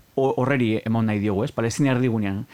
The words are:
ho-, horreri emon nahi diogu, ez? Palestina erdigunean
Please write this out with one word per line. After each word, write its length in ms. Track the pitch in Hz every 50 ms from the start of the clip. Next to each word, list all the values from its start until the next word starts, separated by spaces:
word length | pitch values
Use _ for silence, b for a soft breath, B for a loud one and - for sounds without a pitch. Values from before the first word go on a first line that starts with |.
| - _ _
ho-, 180 | 135 135 135 - -
horreri 440 | 123 123 143 131 123 107 110 110 -
emon 200 | 113 113 117 113
nahi 140 | 110 107 104
diogu, 240 | 101 107 98 98 117
ez? 80 | 151
Palestina 400 | - - 113 113 110 - 147 135
erdigunean 540 | 131 123 127 127 113 113 104 98 98 101 117 B